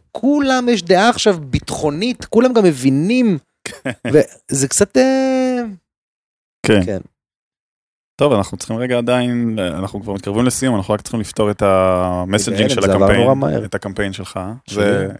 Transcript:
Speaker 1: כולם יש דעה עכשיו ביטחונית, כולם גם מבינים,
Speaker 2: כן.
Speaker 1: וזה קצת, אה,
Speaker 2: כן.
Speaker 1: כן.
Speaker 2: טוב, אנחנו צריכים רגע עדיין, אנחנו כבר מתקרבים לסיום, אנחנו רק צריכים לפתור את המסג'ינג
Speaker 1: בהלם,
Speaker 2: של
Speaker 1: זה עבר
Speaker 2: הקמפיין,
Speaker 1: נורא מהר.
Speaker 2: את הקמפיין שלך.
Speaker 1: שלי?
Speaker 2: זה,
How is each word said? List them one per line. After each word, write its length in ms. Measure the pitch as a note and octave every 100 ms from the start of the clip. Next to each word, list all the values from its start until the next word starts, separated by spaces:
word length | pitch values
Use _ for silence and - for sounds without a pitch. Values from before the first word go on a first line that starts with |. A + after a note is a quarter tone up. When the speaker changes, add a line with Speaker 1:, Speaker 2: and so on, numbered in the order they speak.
| -
Speaker 1:
כולם 560 | - B3+ D4 C#4 B3+ A#3+
יש 140 | A3
דעה 260 | E3+ F3+ A3
עכשיו 300 | - A3 F3
ביטחונית, 840 | C#3 - - - D3 D3 A#3 A#3+
כולם 280 | - A3 B3+
גם 120 | A#3
מבינים, 760 | F#3+ C3+ C3+ C3+ F3 B3+ A#3 D3+ - _
Speaker 2:
כן. 260 | - - C3+ A#2 A#2+ D3 - - -
Speaker 1:
וזה 180 | D#3+ C#3
קצת, 280 | - G3+ C4
אה, 600 | C4 C4 C4 C4 B3+ B3 A#3 F#3 _ _ _ _ _ _ _ _ -
Speaker 2:
כן. 180 | G#2 F#2
Speaker 1:
כן. 120 | F#2+ - _ _ _ _ _ _ _ _ _ _ -
Speaker 2:
טוב, 120 | C#3+
אנחנו 240 | A2 - F#2+
צריכים 200 | - A2+
רגע 220 | B2+ A#2+
עדיין, 600 | A#2+ B2 B2 A#2+ A#2 A2
אנחנו 440 | F2+ D#2 F#2+ G2+
כבר 100 | G2+
מתקרבים 320 | G2 G2 G#2
לסיום, 320 | B2 - C3 A2
אנחנו 180 | F#2+
רק 60 | G#2+
צריכים 200 | - A#2
לפתור 300 | G2+ - G#2
את 120 | G2+
המסג'ינג 960 | G2+ F#2+ F#2 F2+ F2+ F2+ F2+ G#2 A2+ G2+
Speaker 1:
בהלם, 100 | G#2+
Speaker 2:
של 100 | A#2+
Speaker 1:
זה 40 | G2
עבר 40 | G2
Speaker 2:
הקמפיין, 160 | G2 G2+
Speaker 1:
נורא 140 | B2
מהר. 300 | C3+ C#3+ C3+
Speaker 2:
את 100 | G#2+
הקמפיין 380 | G2+ G2+ G2 G2+
שלך. 280 | F#2+ F#2 G2 F#2 B2 -
Speaker 1:
שלי? 160 | G#2
Speaker 2:
זה, 240 | G#2 G2+ F#2+ E2+